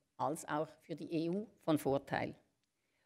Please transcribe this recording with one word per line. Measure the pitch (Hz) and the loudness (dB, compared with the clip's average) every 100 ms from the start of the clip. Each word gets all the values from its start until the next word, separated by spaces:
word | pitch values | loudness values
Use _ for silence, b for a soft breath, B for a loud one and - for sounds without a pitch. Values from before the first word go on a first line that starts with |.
| _ - | _ -2
als | 131 160 - | -2 -2 -2
auch | 151 156 - | -2 -2 -8
für | - 160 | -10 -8
die | 160 165 165 | -4 -2 0
E | |
U | 185 220 - | -2 -4 -8
von | - 151 | 2 2
Vorteil. | 143 135 - - - - _ _ _ _ _ _ | 4 2 2 -2 -2 -8 _ _ _ _ _ _